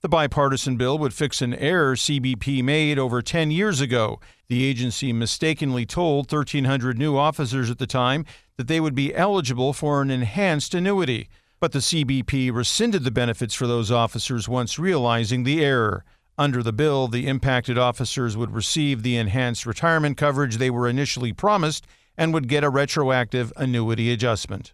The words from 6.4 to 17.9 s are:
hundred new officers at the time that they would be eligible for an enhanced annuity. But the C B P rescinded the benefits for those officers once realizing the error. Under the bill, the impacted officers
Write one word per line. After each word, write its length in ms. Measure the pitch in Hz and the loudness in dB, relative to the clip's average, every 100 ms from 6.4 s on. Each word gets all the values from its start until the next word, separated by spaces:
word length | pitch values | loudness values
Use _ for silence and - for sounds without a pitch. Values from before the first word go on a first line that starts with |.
| 139 147 | -2 0
hundred 320 | 131 135 123 117 | 0 0 0 -2
new 220 | 151 139 | 0 2
officers 520 | 151 160 135 131 120 | 0 0 -4 -2 -2
at 60 | 120 | -2
the 100 | 131 | -2
time 380 | 131 123 139 151 - _ - | 0 2 0 -4 -14 _ -10
that 120 | 123 | -2
they 120 | 160 | 0
would 140 | 156 | 0
be 200 | 131 139 | 0 -2
eligible 600 | - 190 196 127 123 131 | 0 2 2 0 0 -2
for 260 | 143 151 143 | 0 0 0
an 100 | 135 | 2
enhanced 640 | 131 117 165 202 151 - | 0 -2 0 0 0 0
annuity. 560 | 180 180 202 160 113 110 - _ _ | 0 2 2 0 -2 -6 -18 _ _
But 120 | 170 | -2
the 100 | 143 | 0
C 220 | - 165 | 0 0
B 180 | 135 135 | 2 0
P 280 | 120 139 127 | 0 0 0
rescinded 540 | 120 120 - 233 196 | 0 -2 0 2 2
the 60 | 131 | 0
benefits 420 | 120 120 113 117 | 0 0 0 -4
for 140 | - 123 | -2 0
those 240 | 120 107 | 0 2
officers 580 | 120 113 113 - 120 110 | 2 2 -2 -4 -4 -2
once 300 | 127 117 - | -2 -2 -2
realizing 640 | 180 170 120 117 110 123 | 0 2 2 2 0 0
the 180 | 127 156 | 0 2
error. 440 | 143 131 110 95 - _ _ - | 2 2 2 -2 -8 _ _ -2
Under 240 | 143 123 | 0 0
the 100 | 117 | -2
bill, 340 | 107 151 139 131 | 2 2 2 2
the 200 | 120 135 | 0 0
impacted 500 | 135 135 127 117 120 | 0 2 0 0 2
officers 580 | 123 | 2